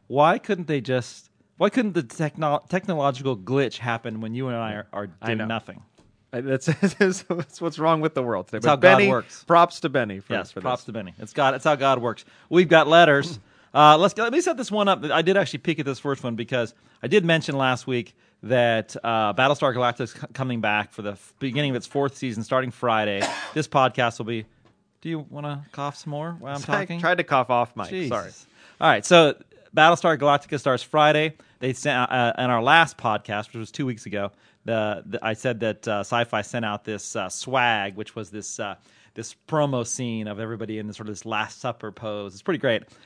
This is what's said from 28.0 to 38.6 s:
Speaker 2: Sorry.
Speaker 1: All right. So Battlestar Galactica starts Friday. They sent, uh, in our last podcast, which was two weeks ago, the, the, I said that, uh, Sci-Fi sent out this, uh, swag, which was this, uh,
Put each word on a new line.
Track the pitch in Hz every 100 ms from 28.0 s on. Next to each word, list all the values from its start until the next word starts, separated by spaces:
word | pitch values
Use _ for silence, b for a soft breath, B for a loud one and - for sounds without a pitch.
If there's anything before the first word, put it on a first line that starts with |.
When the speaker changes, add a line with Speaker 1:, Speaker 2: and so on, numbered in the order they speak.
| 151
Speaker 2:
Sorry. | 113 92 - - b b b
Speaker 1:
All | 160
right. | 113 -
So | 175 151 - - _ _ -
Battlestar | 160 170 175 147
Galactica | 147 143 - 143
starts | 143 123
Friday. | - 151 151 151 156 151 b b
They | 131
sent, | 123 147 127 123
uh, | 127 117 -
in | 123
our | 120
last | 120 160 160 -
podcast, | 120 107 - 104 104
which | 120
was | 110
two | - 135
weeks | 113 104
ago, | 101 101 - b b -
the, | 113 107 101 -
the, | 98
I | 110
said | 110 131 113
that, | 110 104 -
uh, | 104
Sci-Fi | 98 120 117 110
sent | 101 123 110
out | 104
this, | - 104 - 113
uh, | 92
swag, | - - 131 123 110 101 98
which | 107 -
was | 92
this, | 104 -
uh, | -